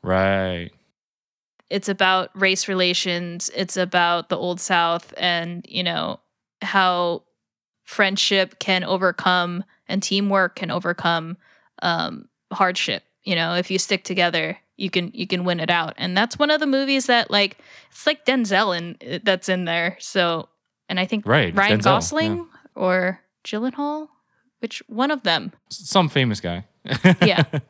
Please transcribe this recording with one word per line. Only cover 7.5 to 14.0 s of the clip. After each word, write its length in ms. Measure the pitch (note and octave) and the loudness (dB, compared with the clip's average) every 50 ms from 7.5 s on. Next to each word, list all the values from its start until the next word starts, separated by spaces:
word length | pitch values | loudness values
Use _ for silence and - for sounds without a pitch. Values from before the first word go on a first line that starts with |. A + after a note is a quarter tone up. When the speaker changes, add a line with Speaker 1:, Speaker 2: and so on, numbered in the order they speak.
| _ _ _ _ _ _ _ | _ _ _ _ _ _ _
Speaker 2:
friendship 760 | - - - G#3 F#3+ G3 G3+ - - G3+ G3 F#3+ F#3 - _ | -12 0 2 2 2 2 0 0 2 2 2 2 0 -4 _
can 240 | - - F#3+ F#3 F#3 | -2 0 0 0 0
overcome 800 | - F#3 F#3 F#3+ F#3 F3 - - F#3+ F3+ F3+ F3 F3+ F3 F3 G3 _ _ _ _ | 0 -2 0 0 0 0 0 0 2 2 2 0 -2 -4 -6 -8 _ _ _ _
and 140 | - G3 G3 | -6 -4 -4
teamwork 540 | - - G3 G3 G3+ G3+ G3 G3 F#3 F3 _ | -2 -2 -2 0 0 2 2 2 2 0 _
can 160 | - G3 E3 | -6 -8 -4
overcome, 680 | - F3 F#3 F3 E3+ - - E3+ E3+ E3 D#3+ E3 F3 - _ _ _ _ _ _ _ - | -4 -4 -2 -4 -6 -2 0 0 0 0 -2 -6 -12 -14 _ _ _ _ _ _ _ -6
um, 460 | - F3 E3+ E3 - - - - - _ _ _ _ _ | -4 -4 -2 -2 -4 -6 -8 -12 -18 _ _ _ _ _
hardship. 520 | G3 - F#3+ F3+ F#3 - - - A2+ F2 _ _ _ _ _ | 0 0 0 0 2 -2 -4 -4 -4 -6 _ _ _ _ _
You 120 | G3 F3+ | -4 -2
know, 200 | E3 E3 E3 F3 | -2 0 0 -2
if 160 | F3 F3+ - | -2 -2 -2
you 80 | F#3+ F#3 | -2 -2
stick 240 | - - G3+ F#3+ | 0 0 -2 -4